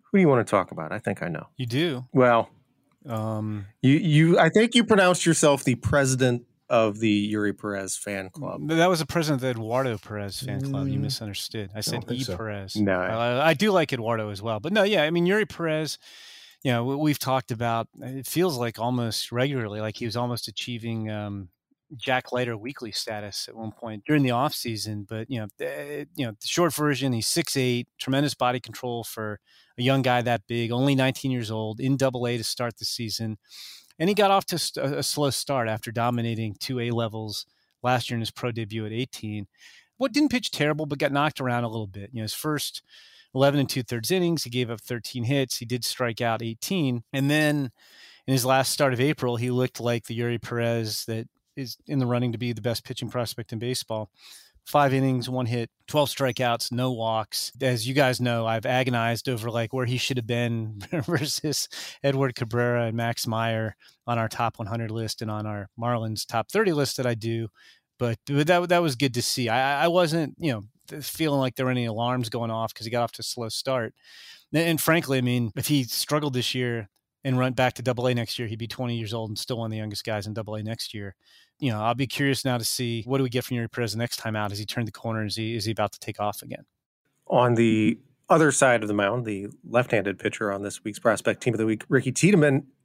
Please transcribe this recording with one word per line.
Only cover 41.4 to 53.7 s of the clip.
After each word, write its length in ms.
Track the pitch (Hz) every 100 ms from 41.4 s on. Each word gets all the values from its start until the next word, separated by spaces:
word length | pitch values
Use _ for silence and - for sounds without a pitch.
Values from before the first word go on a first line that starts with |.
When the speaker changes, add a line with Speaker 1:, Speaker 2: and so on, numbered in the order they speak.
| 127 120
Speaker 2:
a 60 | 117
little 180 | 113 104
bit. 220 | 101 101
You 60 | 123
know, 60 |
his 100 | 107
first 480 | - 156 147 - - - - - - _
eleven 280 | 131 139 143
and 80 | 123
two 140 | 131
thirds 280 | 120 117 110
innings, 320 | 185 175 165
he 60 | 123
gave 200 | 123 117
up 120 | 113
thirteen 420 | - 120 - 127
hits. 340 | 117 143 131 -
He 80 | 113
did 200 | 123 -
strike 340 | - 120 110
out 220 | 120 110
eighteen. 600 | 113 113 - 196 139 120 -
And 180 | 139 139
then 400 | 151 151 147 127 - - - - - -
in 60 |
his 120 | 131 127
last 280 | 131 131
start 180 | - 143
of 80 | 120
April, 380 | 139 147 123 120
he 140 | 123
looked 280 | 123 127 -
like 280 | 120 117 -
the 120 | 117
Eury 220 | 120 117
Perez 640 | - 120 117 117 110 - -
that 240 | 110 120 _ _ -
is 200 | 123 - -
in 100 | 143
the 80 | 123
running 260 | 120 123
to 60 | 113
be 160 | 120
the 80 | 110
best 220 | 120 117
pitching 260 | - 127 120
prospect 420 | 127 113 - 113
in 60 | 113
baseball. 540 | 120